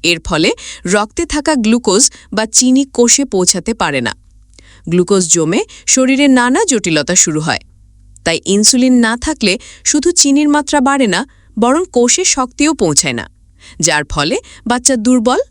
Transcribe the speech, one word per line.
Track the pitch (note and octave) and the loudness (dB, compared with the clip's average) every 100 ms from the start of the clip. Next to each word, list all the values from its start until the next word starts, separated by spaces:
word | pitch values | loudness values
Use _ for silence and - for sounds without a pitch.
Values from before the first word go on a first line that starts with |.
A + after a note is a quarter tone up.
এর | E3 E3+ | -6 -8
ফলে | - D#3 F3+ A#4 - - F3 | -6 -2 -2 -4 -12 -14 -4
রক্তে | G3+ G#3+ - E4 | -4 -4 -6 -6
থাকা | D4+ D4 D4 | -4 -2 -2
গ্লুকোজ | G#3+ A#3 A#3 G3 C4+ - - | 0 0 0 0 0 -4 -8
বা | G3+ A3+ - | -6 -2 0
চিনি | B3+ B3+ C4+ - | 2 2 0 0
কোষে | A#3+ - C4+ | 2 2 -2
পৌঁছাতে | F#3+ F3+ F#3 E3 | 0 0 -2 -4
পারে | A3+ E3+ C#3 | -2 -2 -2
না। | A#2 - _ - _ - - - - | -4 -6 _ -20 _ -20 -20 -18 -2
গ্লুকোজ | F3 F3 G3 F3 | 0 2 0 0
জমে | D#3+ D#3+ G3+ A4 - - | -2 0 -2 -4 -10 -4
শরীরে | C4 C4 C4+ C#4+ B3+ | 0 2 2 4 4
নানা | A#3+ D4 A4 | 2 0 0
জটিলতা | A#3+ F#3+ D#3 C#3+ F#3 | 0 0 -2 0 -2
শুরু | - D3+ D#3 | 0 -2 -4
হয়। | A2 - - - - - - | -6 -8 -20 -20 -20 -20 -8
তাই | - E3 - | -4 -4 0
ইনসুলিন | G3 G#3+ B3+ B3+ B3 | 0 2 2 4 4
না | A3+ A#3+ | 2 -2
থাকলে | D4+ D4+ G3+ F#3+ - - | -6 -2 -2 -2 -8 -10
শুধু | - D4 F4 | -4 -2 0
চিনির | F4 C#4 C#4 D4 | 0 2 2 2
মাত্রা | D4 D4 D4 | 0 0 0
বাড়ে | C4 C#4 A#3 | 0 2 0
না, | F3 C4+ _ _ - | 0 -4 _ _ -2
বরং | A#3 D4 F4+ | 0 0 0
কোষে | B3 A#3+ - F#4 | 0 2 0 -2
শক্তিও | - B3+ - F#4 | -2 -4 -2 -2
পৌঁছায় | D#4 F3+ D3 D3 A#2+ | 0 0 0 -2 -6
না, | - _ _ _ - - | -10 _ _ _ -20 -6
যার | E3 D3+ D3 | -2 -2 -2
ফলে | - D3 F#4+ - - - | -2 -2 -2 -6 -14 -4
বাচ্চা | A#3+ B3 B3+ | -2 0 0
দুর্বল | G#3+ B3+ A3+ D4 C#5 | 2 2 2 0 -4